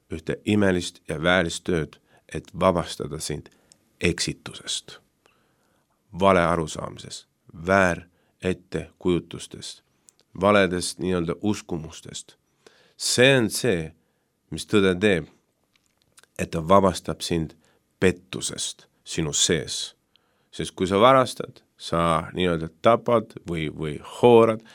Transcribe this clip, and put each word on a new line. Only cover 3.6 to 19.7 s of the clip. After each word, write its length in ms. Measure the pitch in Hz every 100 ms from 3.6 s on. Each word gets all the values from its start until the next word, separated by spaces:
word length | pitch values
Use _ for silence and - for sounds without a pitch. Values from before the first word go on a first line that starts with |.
| _ _ _ -
eksitusest, 960 | 90 80 - 71 - - - - - - _ _ _ _ _ _ _ _ _ _ _ 85
valearusaamises, 1080 | 98 92 82 85 78 - - - - - _ _ _ - 85
väärettekujutustest, 2250 | 98 90 82 - _ _ _ 90 90 _ 82 78 _ 92 85 85 - - - - - _ _ _ _ _ 85
valedest 580 | 98 104 95 90 - -
nii-öelda 360 | 90 90 82 85
uskumustest. 920 | 104 98 - 85 78 - - - - _ _ _ _ _ _ -
See 420 | - - 131 135
on 120 | 104
see, 440 | - 127 87 78 - _ _ _ _ -
mis 140 | 80 -
tõde 340 | 107 95 90
teeb, 260 | 104 87 78 _ _ _ _ _ _ _ _ _ _ -
et 120 | 87
ta 180 | 82 80
vabastab 520 | 98 95 87 - 76
sind 360 | - 85 78 - _ _ _ -
pettusest 840 | 95 - - - - - - - _ _
sinu 280 | - - 78
sees. 640 | - - 82 58